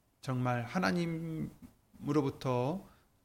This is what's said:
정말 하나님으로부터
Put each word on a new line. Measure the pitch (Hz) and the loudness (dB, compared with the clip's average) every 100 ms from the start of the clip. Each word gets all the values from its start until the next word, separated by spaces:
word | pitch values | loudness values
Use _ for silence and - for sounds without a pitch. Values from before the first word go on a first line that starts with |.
| _ _ | _ _
정말 | - 127 123 123 | -2 0 2 0
하나님으로부터 | 117 185 190 180 170 165 165 160 147 - - - _ - 120 147 139 - 135 123 127 190 - - _ _ | 0 2 2 2 0 -2 -4 -4 -4 -8 -20 -20 _ -8 0 2 2 0 0 2 2 -2 -6 -20 _ _